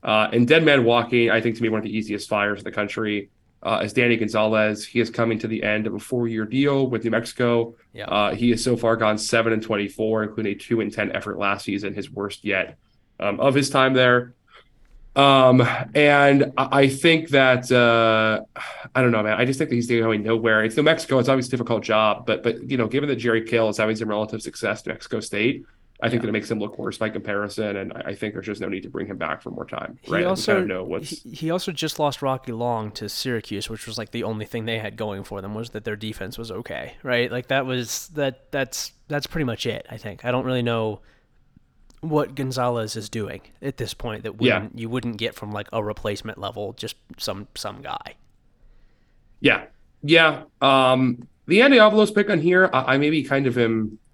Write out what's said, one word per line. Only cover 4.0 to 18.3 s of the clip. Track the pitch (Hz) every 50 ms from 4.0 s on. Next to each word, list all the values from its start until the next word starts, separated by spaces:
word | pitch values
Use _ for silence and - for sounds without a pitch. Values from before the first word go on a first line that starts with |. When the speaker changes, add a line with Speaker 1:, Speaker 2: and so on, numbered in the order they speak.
| 120 120 117
Speaker 1:
Gonzalez. | 110 110 101 - 110 107 107 110 107 107 107 107 107 -
He | - - 117
is | 113 113
coming | 113 - 117 113 113 107
to | - 113
the | 113 107
end | - 107 107 107 110 110
of | 95
a | 104
four-year | - - - 123 120 117 113 110 110
deal | 107 117 131 139 143 139 139 135 131
with | 120 110 113
New | 117
Mexico. | 110 113 117 - - - 127 120 120 117 117 117 - _ _ _ _
Speaker 2:
Yeah. | 117 104
Speaker 1:
Uh, | - - 104 104 104 -
he | 107 120 120
has | 117 - -
so | 131 123 113
far | - 113 113
gone | 113 113 107 107 104
seven | - - - 117 113 113 113
and | 107
twenty-four, | 110 - 113 101 104 98 - - 110 110 110 110 107
including | 107 107 - 110 104 101
a |
two | 98 - - 120 113
and | 107 101
ten | 104 - 104 98
effort | - 98 95 104 98 -
last | 101 98 101 101 -
season, | - 101 98 107 98 98
his | 98 95 -
worst | - 101 101 104 - - _
yet, | 101 98 95 90 - - _ _ _ _ _ _ _ _ _
um, | - 101 98 -
of | - 139 131
his | 139 139 -
time | - 139 131 131 135
there. | 127 127 123 123 123 123 123 - _ _ _ _ - _ _ _ _ _ _ _ - - - -
Um, | 135 139 139 135 135 131 127 127 127 123 120 - - - - -
and | 151 147 147 143 143 143 143 139 139 139 139 - -
I, | 131 131 - 139 139
I | 135
think | 135 135 - 165 165 160 160 -
that, | 135 139 135 131 127 120 120 -
uh, | 127 123 120 117 117 117 113 113 110 110 110 110